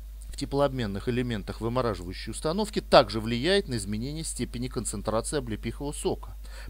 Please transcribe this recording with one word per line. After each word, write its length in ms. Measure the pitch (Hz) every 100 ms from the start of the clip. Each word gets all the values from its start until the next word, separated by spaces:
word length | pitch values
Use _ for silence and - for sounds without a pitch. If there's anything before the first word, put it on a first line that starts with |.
| - - -
в 80 | -
теплообменных 720 | 135 139 143 131 110 98 -
элементах 520 | 120 123 110 95 98
вымораживающей 720 | 113 120 120 92 87 92 -
установки 500 | 110 156 185 214 -
также 400 | - 165 131 110
влияет 480 | 110 117 143 202 196
на 80 | 117
изменение 480 | 98 107 123 156
степени 440 | 160 - 123 123 123
концентрации 680 | 131 104 104 - 107 113 151
облепихового 560 | 120 104 117 113 143
сока 420 | 151 190 123 - - - -